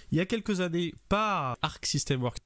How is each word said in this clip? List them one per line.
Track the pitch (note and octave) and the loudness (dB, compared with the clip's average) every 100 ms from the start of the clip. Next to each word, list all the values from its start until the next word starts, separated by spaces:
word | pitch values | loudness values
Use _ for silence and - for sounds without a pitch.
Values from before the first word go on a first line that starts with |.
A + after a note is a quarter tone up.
| - | -2
il | D3+ | 0
y | |
a | F#3 | 2
quelques | A3+ G#3 F#3+ | 0 0 0
années | F3+ E3 F3 - - | 2 0 -2 -4 0
par | G3+ G#3+ F#3+ C3+ A#2+ | 2 2 0 -2 -2
Arc | D#3 - - | -4 -2 -2
System | C#3+ - C3+ | 0 2 0
Works. | B2 - | 0 -4